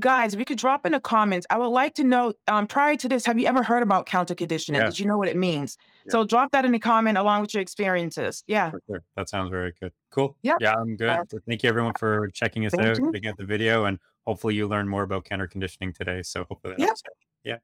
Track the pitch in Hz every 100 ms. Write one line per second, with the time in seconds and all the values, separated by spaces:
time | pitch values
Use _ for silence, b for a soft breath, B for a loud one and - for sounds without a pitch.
0 | 254 262 226 202 247 254 254 277 - 294
1 | - 220 214 180 - 220 240 247 294 -
2 | 262 247 240 208 - 214 208 277 294 302
3 | 247 254 240 226 - 254 214 240 220 190
4 | - 180 175 175 170 160 - 143 110 -
5 | 202 208 185 170 185 151 139 - b b
6 | b 226 214 233 262 277 254 233 226 226
7 | 220 196 208 208 208 208 190 - 196 180
8 | 170 156 110 - - 208 170 98 - 95
9 | - - 95 101 92 92 90 - 92 -
10 | _ - 139 - 254 330 107 113 113 107
11 | 113 113 - 110 - 117 123 113 117 101
12 | 113 107 104 - 113 - 107 175 113 113
13 | 285 107 107 87 95 104 110 113 101 95
14 | _ _ - 101 113 107 104 104 101 98
15 | 98 95 - 98 95 98 95 - 92 87
16 | 95 90 90 95 90 - - 92 359 -
17 | - - _ _ 120 117